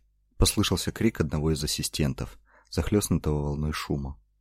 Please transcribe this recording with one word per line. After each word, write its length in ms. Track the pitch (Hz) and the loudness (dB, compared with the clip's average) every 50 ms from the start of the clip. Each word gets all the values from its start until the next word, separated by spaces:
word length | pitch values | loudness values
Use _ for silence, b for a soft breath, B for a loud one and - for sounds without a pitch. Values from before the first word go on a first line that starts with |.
| _ _ _ _ _ _ _ - | _ _ _ _ _ _ _ 4
послышался 540 | 104 - - 107 98 - 95 85 - 98 | 4 4 4 2 2 2 2 0 0 -4
крик 300 | - - 107 113 - - | -4 2 0 0 2 2
одного 300 | 82 67 78 78 73 80 | -2 0 0 -2 0 0
из 120 | 78 69 76 | 0 0 -2
ассистентов, 760 | - - - 73 - - - 78 67 64 - 64 - - - b b b b b b | -4 -4 -4 -4 -4 -2 0 0 0 0 -4 -8 -10 -12 -20 b b b b b b
захлёстнутого 720 | - 90 - - 104 104 - - 87 80 - 80 76 73 73 | -2 -2 0 2 2 2 2 2 0 0 2 0 0 0 0
волной 300 | 73 73 73 76 76 73 | -2 -2 -2 -2 -2 -4
шума. 460 | - - - 76 71 69 65 - - _ _ _ _ | -4 -4 -4 -4 -4 -4 -6 -10 -12 _ _ _ _